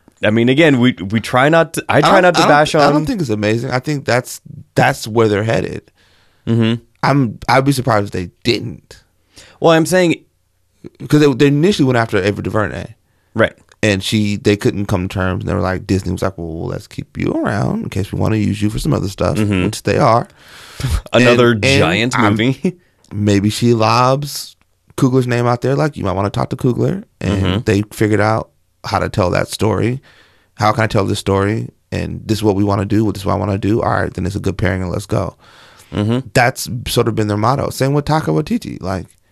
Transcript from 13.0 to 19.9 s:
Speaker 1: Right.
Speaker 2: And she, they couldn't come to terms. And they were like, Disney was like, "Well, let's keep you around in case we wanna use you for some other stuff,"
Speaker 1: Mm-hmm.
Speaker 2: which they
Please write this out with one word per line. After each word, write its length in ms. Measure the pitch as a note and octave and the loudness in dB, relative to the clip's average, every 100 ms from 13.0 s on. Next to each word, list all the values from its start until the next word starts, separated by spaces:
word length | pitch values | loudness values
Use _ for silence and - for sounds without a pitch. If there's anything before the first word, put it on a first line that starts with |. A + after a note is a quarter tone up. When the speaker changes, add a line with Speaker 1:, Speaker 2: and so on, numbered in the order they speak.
| _ _ _ | _ _ _
Speaker 1:
Right. 240 | A2 G#2+ - _ - | -2 -2 -2 _ -2
Speaker 2:
And 220 | A2 G2 | 0 0
she, 320 | - A2 G#2 G2+ | 0 0 0 0
they 220 | G#2+ G2+ | 0 2
couldn't 300 | B2 F#2+ G2+ | 0 -2 -2
come 200 | F#2+ F#2 | -2 -2
to 60 | |
terms. 300 | G2 F#2 F#2 | -4 -2 -4
And 60 | G#2+ | -2
they 40 | |
were 80 | F#2+ | -2
like, 260 | F#2 F2+ F#2+ | -2 -4 -2
Disney 240 | F#2+ F2+ | -2 -2
was 100 | F2+ | -4
like, 160 | F#2+ F2+ | -4 -6
"Well, 280 | E2+ E2 F2+ | -10 -8 -8
let's 200 | F#2 - | -8 -10
keep 300 | - - - | -14 -12 -6
you 140 | - | -4
around 520 | D#4+ D4+ G#2+ B2 A3 | -2 -2 -2 -2 -4
in 60 | E3 | -6
case 220 | G2+ F#2+ | -6 -6
we 80 | F#2+ | -4
wanna 160 | G2 A2 | -2 0
use 260 | G2 G2+ | -2 -2
you 80 | G#2+ | -4
for 80 | A#2+ | -2
some 120 | D#3+ | -2
other 140 | G#2 F#2 | -2 -4
stuff," 300 | - F2 F#2+ | -4 -2 0
Speaker 1:
Mm-hmm. 260 | G#2 F#2+ F#2+ | 0 0 -2
Speaker 2:
which 180 | - | -4
they 140 | - | -2